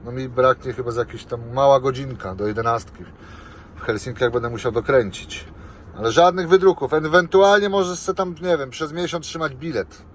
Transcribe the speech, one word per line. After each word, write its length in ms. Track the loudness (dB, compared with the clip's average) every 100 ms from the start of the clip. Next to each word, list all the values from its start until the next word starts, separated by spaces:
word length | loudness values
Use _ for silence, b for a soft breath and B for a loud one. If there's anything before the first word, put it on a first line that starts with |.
No 80 | -10
mi 160 | -10 -6
braknie 440 | 2 4 2 -4
chyba 180 | -6 -6
z 60 | -4
jakiejś 280 | -6 -8
tam 160 | -10 -10 -6
mała 280 | 2 6 6
godzinka 540 | 2 -4 -10 -10 -10
do 120 | -6 -4
jedenastki. 580 | -2 -2 -2 -6 -18 -20 -20 B B B B B -10
W 40 |
Helsinkach 500 | -6 -4 -6 -2 0
będę 200 | 0 -4
musiał 220 | -4 -4
dokręcić. 760 | -2 2 2 2 -8 -14 -16 -16 B B B B -6
Ale 140 | 0
żadnych 360 | 4 4 4 4
wydruków, 440 | 6 6 2 0
ewentualnie 760 | -2 2 2 4 4 6 6 2
możesz 300 | 0 -2 -4
se 160 | -6
tam, 200 | -4 -4 -4
nie 160 | -2 -2
wiem, 120 | -2
przez 220 | -8 -8
miesiąc 340 | -6 -6 -6 -8
trzymać 280 | -6 -6
bilet. 480 | -6 -6 -6 -6 -14 -20